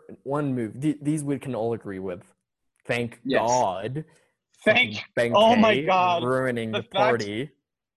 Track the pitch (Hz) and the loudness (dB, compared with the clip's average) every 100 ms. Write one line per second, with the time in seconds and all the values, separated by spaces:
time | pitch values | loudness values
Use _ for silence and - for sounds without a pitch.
0 | - 104 131 147 143 127 110 120 151 143 | -14 -16 -6 -4 -2 -2 -4 -2 -2 -2
1 | 147 156 143 135 139 117 117 113 104 92 | -2 -2 -2 -4 -4 -4 -4 -4 -6 -8
2 | 95 90 - _ _ _ _ _ - 120 | -8 -10 -14 _ _ _ _ _ -4 -4
3 | 120 - 175 120 113 123 101 92 110 147 | -4 -8 -2 0 2 2 2 -2 -6 -8
4 | - _ _ _ _ _ 220 226 247 208 | -12 _ _ _ _ _ 2 2 2 -4
5 | - 127 120 202 226 233 220 196 160 185 | -8 -2 2 6 6 6 4 4 2 2
6 | 180 170 123 131 131 117 113 107 - 190 | 2 0 0 0 0 -2 -4 -6 -4 0
7 | 208 117 101 110 151 _ _ _ _ | 2 2 -2 -6 -8 _ _ _ _